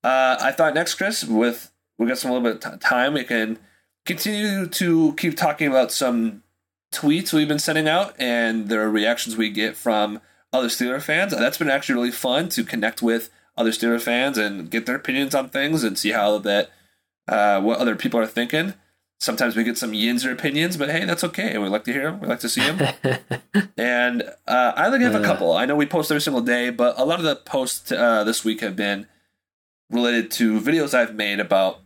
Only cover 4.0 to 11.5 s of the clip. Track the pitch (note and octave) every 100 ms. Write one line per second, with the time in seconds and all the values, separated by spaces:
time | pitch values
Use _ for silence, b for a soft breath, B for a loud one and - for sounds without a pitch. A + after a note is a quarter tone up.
4 | - F#3 G3+ G#3 G#3+ G3 F3 - F3+ E3
5 | D#3+ D3 F3 C#3+ E3 D3 D3+ C3 B2 -
6 | C3 A#2+ A2+ G2+ _ _ _ _ _ -
7 | D3 D#3+ F#3+ D#3 D3 D3 - D#3 D#3 E3
8 | G3 - B2+ A#2+ A2+ A2+ G#2 A2 A2 G#2+
9 | G#2+ A#2+ - A2+ G#2+ G#2 G#2+ - B2 G#2+
10 | G#2 G#2+ b b b B2+ B2 - B2 C3
11 | D#3 D#3 G3 C#3+ A#2+